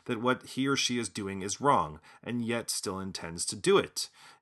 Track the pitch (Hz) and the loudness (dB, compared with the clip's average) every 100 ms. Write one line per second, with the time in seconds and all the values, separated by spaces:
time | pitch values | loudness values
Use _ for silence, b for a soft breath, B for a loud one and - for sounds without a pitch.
0 | - 117 123 127 - - 135 135 - 120 | -6 0 2 0 -2 -2 0 2 2 0
1 | 110 - 98 98 98 - 131 123 78 76 | -2 -4 -4 -4 -4 0 4 4 2 -4
2 | B B - 120 117 117 - - 104 95 | B B -6 -4 0 -2 -2 -4 -4 -4
3 | 95 90 85 85 - 107 180 196 87 - | -6 -6 -8 -6 -6 -2 4 4 4 -2
4 | - B B B | -8 B B B